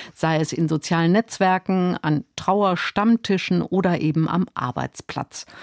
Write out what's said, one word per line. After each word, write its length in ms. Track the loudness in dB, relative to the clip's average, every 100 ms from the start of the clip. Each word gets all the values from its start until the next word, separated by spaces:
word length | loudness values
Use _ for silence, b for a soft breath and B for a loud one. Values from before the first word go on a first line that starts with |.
| B -4
Sei 240 | 0 0
es 140 | -2
in 140 | 0 0
sozialen 440 | 0 0 2 4
Netzwerken, 840 | 2 0 0 2 2 0 0 0 -2
an 220 | 0 -2 -2 -6
Trauerstammtischen 1300 | 0 2 2 0 -2 0 2 2 2 -2 2 0
oder 400 | 0 0 0 0
eben 260 | 0 2 0
am 200 | 0 -2 -4
Arbeitsplatz. 880 | -6 -4 -6 -8 -10 -10 -8 -12 -16 B